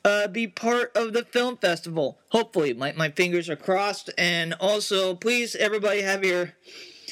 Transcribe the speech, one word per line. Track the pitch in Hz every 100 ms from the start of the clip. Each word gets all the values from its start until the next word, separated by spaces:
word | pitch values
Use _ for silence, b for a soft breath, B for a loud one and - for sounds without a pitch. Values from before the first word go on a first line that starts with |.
uh, | 202 208 202
be | 196 226
part | - 226 240 233
of | 208 226
the | 220
film | 233 247 247 247
festival. | 185 170 170 165 135 - _
Hopefully, | 226 220 185 147
my, | 117 139 147
my | 156
fingers | 143 180 175 170
are | 151
crossed, | - 190 202 196 - -
and | 175 170 165 170
also, | 190 214 202 190 190 180
please, | 220 240 233 -
everybody | 214 214 202 202
have | 196 196 190
your, | 180 175 - B B B B B